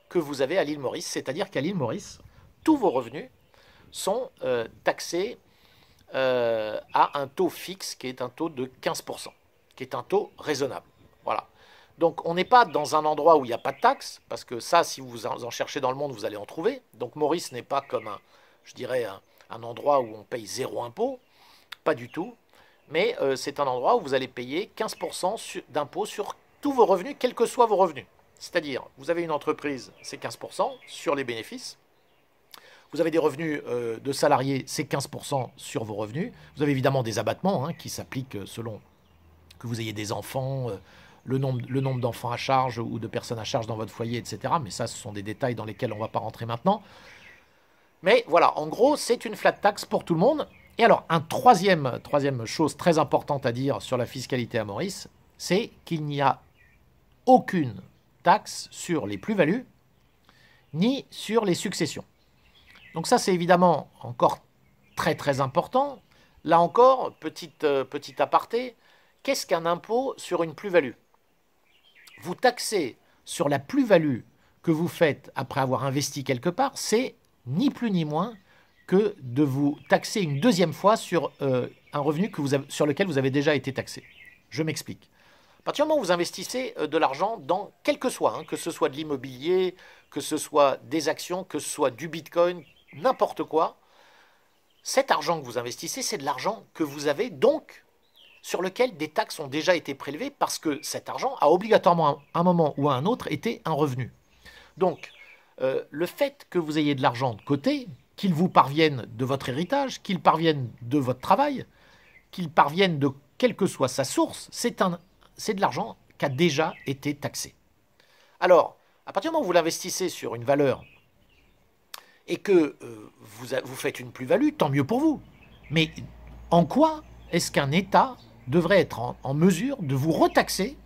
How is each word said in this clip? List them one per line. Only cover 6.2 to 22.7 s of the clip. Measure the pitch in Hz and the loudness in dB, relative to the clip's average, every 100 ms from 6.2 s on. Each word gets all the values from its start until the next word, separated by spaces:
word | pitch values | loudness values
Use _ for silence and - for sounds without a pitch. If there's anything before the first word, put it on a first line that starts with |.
| 131 127 117 113 107 107 - | 2 2 2 0 -2 -6 0
à | 143 - 143 | 2 2 0
un | 135 | -4
taux | - 170 | 0 0
fixe | - - 190 - | -2 -12 -12 -12
qui | - 127 | -10 -10
est | 127 | -8
un | 123 | -8
taux | - 165 | -6 -6
de | 131 131 - | -6 -8 -6
quinze | 175 156 | -6 -4
pour | - 117 | -8 -12
cent, | - - _ _ _ | -14 -18 _ _ _
qui | - | -16
est | 127 | -10
un | 127 | -8
taux | - 196 - - | -2 -2 -2 -6
raisonnable. | 147 131 131 87 - _ _ _ | -4 -2 -4 -6 -14 _ _ _
Voilà. | - 110 - _ - - _ - | -6 -4 -6 _ -20 -20 _ 0
Donc | 165 - 165 | 0 0 -4
on | |
n'est | 175 | -2
pas | 185 247 196 | 6 6 6
dans | 147 143 | 2 0
un | 156 | 0
endroit | 151 147 156 156 | 2 4 6 6
où | |
il | 123 | 4
n'y | |
a | 117 | -4
pas | 135 | -4
de | - | 0
taxes, | - 277 - - - | 2 2 -6 -16 -12
parce | 117 | -12
que | - 120 | -10 -10
ça, | - 170 | 2 2
si | - - | 2 -4
vous | 131 117 117 | -12 -10 -8
en, | - | -8
en | 117 | -8
cherchez | - 131 147 | -6 -6 -2
dans | 127 | -2
le | 135 | -2
monde, | 147 | -6
vous | 107 107 | -6 -8
allez | 104 | -8
en | |
trouver. | 104 160 196 269 _ | -12 -4 -4 -4 _
Donc | 110 123 151 | -12 -10 -2
Maurice | 147 170 - | -2 -2 -6
n'est | 123 | -10
pas | - 139 | -4 -4
comme | - 120 110 | -2 -6 -6
un, | 101 _ _ _ _ | -12 _ _ _ _
je | - | -20
dirais, | - 117 127 | -12 -4 -4
un, | 107 98 _ _ - | -4 -10 _ _ -18
un | 110 | -14
endroit | 117 113 135 143 | -12 -4 0 2
où | 113 | 0
on | 107 | -8
paye | 98 123 98 | -12 -12 -10
zéro | 107 123 104 | -8 -6 -8
impôt, | 120 147 254 262 _ _ _ _ - - | -8 -4 -4 -6 _ _ _ _ -20 -6
pas | 160 | -2
du | 127 120 | -2 -4
tout. | 151 226 233 _ _ _ | -10 -10 -12 _ _ _